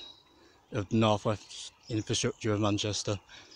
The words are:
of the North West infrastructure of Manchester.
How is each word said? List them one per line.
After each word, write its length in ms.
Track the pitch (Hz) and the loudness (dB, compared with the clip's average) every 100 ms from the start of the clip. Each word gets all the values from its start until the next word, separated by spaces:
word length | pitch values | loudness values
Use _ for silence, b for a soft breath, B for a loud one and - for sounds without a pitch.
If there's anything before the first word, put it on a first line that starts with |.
| - - _ b b b b | -16 -20 _ b b b b
of 160 | 117 101 | -6 0
the 80 | 113 | 4
North 280 | 110 107 | 4 4
West 480 | 120 104 - - - - - | 2 -2 -6 -14 -14 -16 -6
infrastructure 640 | 110 - 113 - - 113 | -4 -2 -2 -2 -2 0
of 80 | 104 | 2
Manchester. 580 | 104 101 113 98 - 101 - B B | 2 2 0 -2 -2 -4 -6 B B